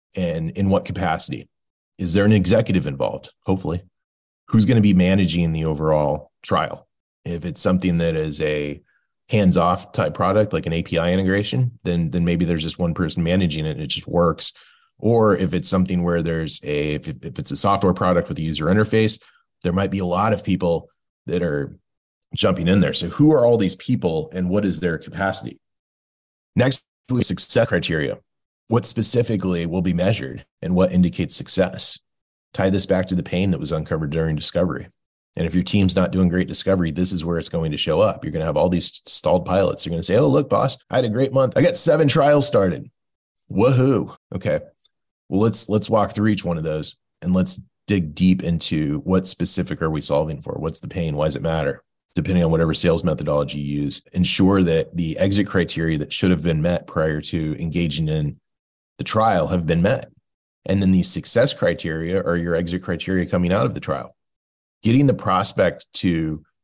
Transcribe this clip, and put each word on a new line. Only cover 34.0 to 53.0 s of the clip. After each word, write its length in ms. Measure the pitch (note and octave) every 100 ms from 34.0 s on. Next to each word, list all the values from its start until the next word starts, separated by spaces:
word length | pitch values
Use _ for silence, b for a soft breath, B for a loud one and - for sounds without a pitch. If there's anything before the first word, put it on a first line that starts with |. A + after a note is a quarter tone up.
| D2+
during 240 | D#2+ D#2+ D2+
discovery. 520 | - F2 F2+ C2 - _ _ _ _ -
And 100 | E2+
if 100 | F2+
your 80 |
team's 320 | F#2 G#2 F#2+ F#2+
not 160 | F2+
doing 180 | F#2 F2+
great 180 | F2+ F2+
discovery, 440 | F#2 - F#2+ E2+
this 200 | D#2 F#2
is 140 | F#2 E2
where 140 | E2+
it's 100 | D#2+
going 220 | E2+ D#2+
to 60 | D2
show 220 | D#2 D#2+
up. 240 | G#2 -
You're 80 | D#2+
gonna 140 | D#2 D#2+
have 120 | D2
all 120 | F2+
these 320 | F2+ - - -
stalled 400 | - - F2 F2
pilots. 400 | F#2 F2+ - -
You're 60 |
gonna 120 | E2
say, 120 | E2 G2+
"Oh, 100 | D3+
look, 200 | C#3+ C#3+
boss, 300 | G#2 C3 - -
I 80 | B2
had 80 | B2
a 40 |
great 240 | G#2+ C3+
month. 200 | C3 C3 -
I 60 |
got 120 | D#3+ -
seven 320 | - D3+ D#3
trials 400 | D#3 C#3+ D3 C3+
started. 420 | A2+ F#2+ C#2+ - _ _ _ _ _ -
Woohoo." 640 | F#2+ A#2+ B2+ B2+ A#2 - - -
Okay. 260 | F#2 F#2+ D2+ - _ _ _ _ _ -
Well, 120 | F#2
let's, 260 | A2+ - -
let's 220 | G#2 -
walk 220 | A2 G2
through 160 | - G#2+
each 180 | F#2+ F2
one 140 | E2+
of 40 |
those 340 | D#2+ D#2 D2+ - _ _
and 100 | F2
let's 260 | F#2 F#3 - - _ -
dig 260 | G2+ D#2
deep 300 | D2 F#2 F2+
into 560 | E2 E2 - D#2+ D2+ D2
what 260 | D#2 F#2 F#2
specific 560 | - F2 - E2 D2+
are 80 | D#2+
we 120 | D#2
solving 400 | - C#2+ D#2 D2
for? 120 | - -
What's 220 | D#2+ D#2
the 60 | -
pain? 280 | F#2+ E2 D2
Why 100 | D#2
does 120 | C#2+
it 40 |
matter? 400 | D#2 D#2+ C#2+ C#2 _ _ _
Depending 300 | - D#2 F2+
on 80 | E2
whatever 240 | D#2+ E2 D#2+
sales 280 | F2 E2